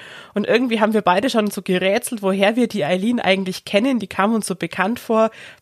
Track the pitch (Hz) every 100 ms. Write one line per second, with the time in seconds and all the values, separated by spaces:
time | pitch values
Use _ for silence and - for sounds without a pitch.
0 | - - - 208 - 240 254 220 214 214
1 | 180 185 254 233 208 202 - 180 190 220
2 | - 220 190 196 202 226 226 208 151 185
3 | 220 240 180 190 190 - - 202 269 240
4 | 196 - 202 226 - 180 165 - 190 240
5 | - 220 220 - - -